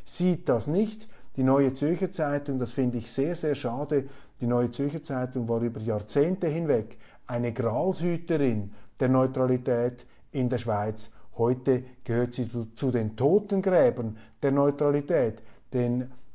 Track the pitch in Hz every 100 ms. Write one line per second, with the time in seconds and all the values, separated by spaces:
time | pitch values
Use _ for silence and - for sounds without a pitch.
0 | - - 180 175 - 120 107 175 220 -
1 | - - - - 131 135 135 131 147 170
2 | 185 - 147 143 143 131 123 - 123 120
3 | 110 - 147 175 156 143 120 120 147 147
4 | 131 - - - 120 123 123 120 143 156
5 | - 131 127 131 113 117 117 113 110 104
6 | 98 143 156 190 170 156 160 120 107 -
7 | - - - 120 120 113 117 117 180 175
8 | 175 165 - 160 135 110 101 - - -
9 | 127 131 131 127 127 127 127 120 123 131
10 | - - - 135 123 123 113 104 107 110
11 | - - - - 117 123 139 127 127 -
12 | - 117 123 123 113 120 110 - 135 120
13 | 107 110 139 202 202 196 190 180 127 120
14 | 113 110 - - 143 139 143 143 147 143
15 | 143 165 117 110 - - - 127 120 123
16 | 127 - -